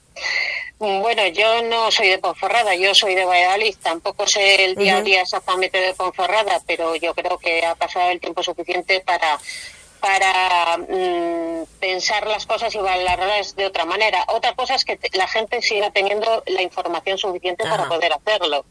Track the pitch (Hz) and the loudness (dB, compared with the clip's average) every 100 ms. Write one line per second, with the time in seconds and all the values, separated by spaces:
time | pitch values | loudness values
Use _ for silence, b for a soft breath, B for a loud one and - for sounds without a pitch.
0 | _ - B B B B B - 214 196 | _ -10 B B B B B -6 -2 0
1 | 214 220 196 165 214 233 233 226 226 233 | 2 2 2 4 4 4 2 0 2 4
2 | 202 190 185 - - 220 214 180 190 185 | 4 2 0 -2 0 2 2 2 2 0
3 | 214 185 185 180 180 202 220 196 175 165 | 0 0 2 2 2 2 -2 -2 -4 -4
4 | 202 190 196 214 196 196 190 190 196 185 | -6 -4 -2 2 4 4 4 2 2 2
5 | 208 190 185 190 - 185 185 190 185 185 | 2 2 2 -4 -2 -2 0 0 -2 -2
6 | 185 - 180 208 208 170 - 165 165 165 | -4 -2 0 0 2 -2 -2 -4 -2 -2
7 | 165 160 175 180 175 165 170 165 170 185 | -2 -4 -4 -4 -2 0 0 -2 -4 0
8 | 180 175 180 170 180 170 - 185 170 190 | 0 0 -4 -6 -6 -6 -4 -4 0 -2
9 | 185 170 160 147 B B B B B - | 0 0 0 -2 B B B B B -4
10 | 202 196 190 190 185 175 170 170 - 381 | 0 2 4 2 4 4 2 0 -2 -2
11 | 370 349 339 339 330 330 320 - 190 185 | 0 0 -2 -2 -4 -6 -10 -6 -4 -2
12 | - 214 202 214 - 220 226 208 190 180 | 0 -2 -2 -4 -2 -2 -2 -2 0 0
13 | 180 175 185 208 196 - 196 190 165 190 | 2 0 2 0 -2 -2 -2 -2 -2 0
14 | 214 185 - 226 247 - 254 262 - 202 | 2 2 0 0 0 -2 -2 -2 -2 -4
15 | - 190 185 220 220 240 - 208 208 208 | -4 -2 -2 -2 -2 -2 0 0 0 0
16 | 196 208 226 226 - 185 180 - 170 165 | 0 0 2 0 0 -2 -2 -4 -4 -4
17 | - 190 208 175 180 180 208 208 175 165 | -4 -4 -4 -4 -6 -4 -2 0 0 0
18 | 170 147 - 214 175 147 - | 0 0 0 0 0 -2 -4